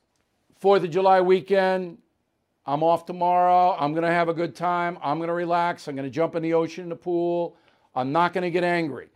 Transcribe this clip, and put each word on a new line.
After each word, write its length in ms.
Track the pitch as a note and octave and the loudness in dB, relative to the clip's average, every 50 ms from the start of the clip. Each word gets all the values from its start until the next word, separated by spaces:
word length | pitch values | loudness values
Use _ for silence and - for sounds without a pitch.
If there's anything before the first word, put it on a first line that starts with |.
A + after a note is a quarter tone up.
| _ _ _ _ _ _ _ _ _ _ _ | _ _ _ _ _ _ _ _ _ _ _
Fourth 280 | _ - G3 G3+ F#3+ E3+ | _ 2 4 4 4 2
of 80 | F3 | 0
July 300 | D3 F#3 F#3+ F#3+ F#3+ F#3 | -2 0 4 4 4 4
weekend, 800 | F#3 F3+ F#3+ F#3+ - - G3 G3 F#3 F#3 F#3 F#3 F#3 F3 E3+ - _ _ _ _ _ _ _ _ _ _ _ _ - | 4 4 4 2 2 0 0 2 2 2 0 -2 -4 -8 -12 -16 _ _ _ _ _ _ _ _ _ _ _ _ -8
I'm 180 | C#3 C#3 D3 D#3+ | -6 -4 0 2
off 220 | E3 E3+ E3 - | 2 2 0 -2
tomorrow. 720 | - F3+ F3+ F3 F3 F3+ F3+ F3+ F3+ F3+ F3+ F3+ F3+ F#3+ - | -6 -6 -2 0 2 2 4 4 4 4 4 4 4 2 0
I'm 140 | C#3+ D3 D#3 | -2 -2 -2
gonna 180 | E3 E3 E3+ | 0 0 0
have 180 | E3+ F3 E3+ E3 | 2 2 0 0
a 40 | E3 | 0
good 220 | D3+ F3 E3 - | -2 -4 -6 -6
time. 420 | - E3+ F3+ F3 F3 F3 F3 F3 F3 | -4 -4 -2 -2 -2 -2 -4 -6 -6
I'm 180 | - C#3+ D3+ D#3+ | -4 -4 -4 -4
gonna 140 | E3 E3 E3+ | -4 -4 -4
relax. 540 | F3 F3 E3+ E3+ F3 E3+ F3 E3+ - - D3+ | -4 -2 0 0 0 0 0 -2 -6 -8 -10
I'm 80 | C#3+ | -8
gonna 140 | C3+ C#3 C#3 | -8 -8 -6
jump 260 | A2 D#3 E3 D#3+ E3 | -2 -2 -2 -2 -2
in 80 | E3 D#3+ | -4 -2
the 100 | E3 E3 | 0 0
ocean, 300 | E3 E3 D#3+ - F#3 F3+ | 0 0 0 -4 -10 -10
in 60 | E3+ | -10
the 60 | E3 | -10
pool. 600 | D#3+ - F3+ F3 E3+ E3+ F3 F3 F3 E3+ E3+ - _ _ _ _ _ _ _ - | -10 -6 -4 -2 0 0 0 0 -2 -4 -6 -8 _ _ _ _ _ _ _ -6
I'm 160 | C3 C3 C3+ | -4 -4 -2
not 220 | D3 E3 F3 F3 E3+ | 0 2 0 0 0
gonna 180 | F#3+ F3+ F3 | -2 -4 -2
get 120 | D#3+ F3+ F3 | -2 0 0
angry. 460 | F3 F3 E3+ E3 D3 B2+ G#2+ D#2+ - _ | 0 0 0 -2 -4 -6 -10 -14 -18 _